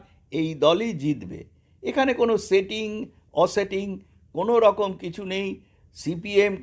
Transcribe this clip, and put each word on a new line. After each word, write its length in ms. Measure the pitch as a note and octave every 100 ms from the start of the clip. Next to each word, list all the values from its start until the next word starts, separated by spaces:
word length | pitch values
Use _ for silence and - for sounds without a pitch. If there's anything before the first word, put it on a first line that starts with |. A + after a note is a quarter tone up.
| - _ _
এই 220 | D#3 D#3+
দলই 400 | D3+ C#3+ F3 A#3
জিতবে। 500 | F3 C#3+ C3+ F#2 E2 E2+ _ _ _
এখানে 300 | - C4 C4+
কোনো 240 | B3 A#3+ G#3+
সেটিং, 680 | - G3 G3 G#3+ A3 G#3 - _ _
অসেটিং 680 | D3 F3+ G3+ G3 G3 G3+ F#3+ - _ _
কোনো 260 | D#3 G3+ A#3
রকম 340 | A3 G3+ G3+
কিছু 320 | E3+ F#3 E3+ G3
নেই। 360 | F#3+ G3 - _ _ _
সিপিএম, 600 | - - E3+ G#3 G3+ G3+ F#3+